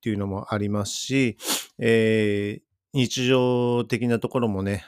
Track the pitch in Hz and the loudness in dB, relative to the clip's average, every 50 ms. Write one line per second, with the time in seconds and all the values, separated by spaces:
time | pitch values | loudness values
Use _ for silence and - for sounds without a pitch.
0 | - 117 104 101 101 98 95 98 - - 113 104 101 104 104 104 101 - - - | -6 -4 -4 -2 -4 -4 -6 -6 -6 -4 -4 -4 -2 -2 -2 -2 -4 -4 -6 -8
1 | - - 131 135 131 117 104 - - - - - - - _ - 123 117 113 113 | -6 -2 0 0 0 0 -2 -4 -6 -6 -6 -6 -8 -10 _ -2 0 2 4 4
2 | 110 110 110 110 107 104 101 101 101 101 107 - - _ _ _ _ _ - 139 | 4 4 4 2 2 2 0 0 -2 -4 -6 -8 -12 _ _ _ _ _ -2 0
3 | 123 - - 135 127 123 131 127 123 123 123 120 123 120 120 120 113 - 123 107 | 0 0 0 0 2 4 4 4 4 4 2 2 2 2 2 0 0 0 -2 -2
4 | 123 120 117 110 - 113 - 131 120 110 101 95 98 98 101 95 - | 0 0 0 0 0 -2 -2 0 0 0 0 0 -2 -2 -2 -4 -6